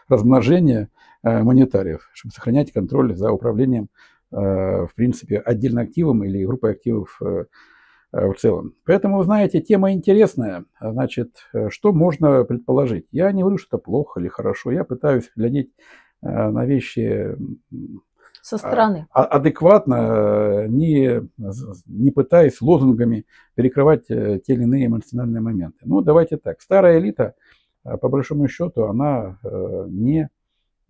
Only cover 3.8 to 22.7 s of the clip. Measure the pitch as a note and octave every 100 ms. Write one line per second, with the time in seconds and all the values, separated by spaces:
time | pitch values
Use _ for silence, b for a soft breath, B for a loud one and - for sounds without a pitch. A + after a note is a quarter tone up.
3.8 | G#2 b b b _ G2 G2 F#2+ F#2+ F#2+
4.8 | F2 - B2 - - G#2 - A#2 B2+ A#2
5.8 | A2+ E3+ D#3+ A2+ G2 G2 F#2+ B2+ A2 G2
6.8 | A#2+ A2 F#2 - F#2 F2+ - b b b
7.8 | b b _ - G2 F#2+ A2 F2+ - -
8.8 | - F#3+ G3+ G3 F#3 G#3+ G3 D#3+ - G3+
9.8 | G3 F#3+ G3 G3+ A3 - A2 F2 - _
10.8 | A2 A#2 B2+ - A#2 _ _ A2+ G#2+ -
11.8 | G#3 E3 F3 D3 D3+ C3 A#2+ B2 - C3
12.8 | C3 F#2+ - C3 G3 G3 F#3 G3 - -
13.8 | - A#2 D3 - F2 - G2+ G2 B2+ B2+
14.8 | - B2+ D3+ C3 A#2 - A#2 C#3 C3 _
15.8 | b b b _ - - A2 A2 B2 C3+
16.8 | - B2 A2+ G#2 G2+ G2+ - - _ -
17.8 | - - _ _ b b - A3 - -
18.8 | A3 F3 D#3+ C3 - C#3+ D3 - E3 G#3
19.8 | C#3 A#2+ A2+ A2 G#2 G#2 G#2 G2+ G#2+ B2+
20.8 | D#3+ D3 C3 A#2+ - - G2 G#2+ A#2+ F2+
21.8 | - F#2+ C#3 C#3+ C3 F3 D3+ - B2